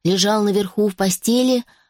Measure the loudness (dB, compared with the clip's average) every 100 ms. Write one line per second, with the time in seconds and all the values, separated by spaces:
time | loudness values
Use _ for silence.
0 | -2 0 0 0 0 0 -2 -2 -2 0
1 | -4 -2 -2 0 2 0 -4 _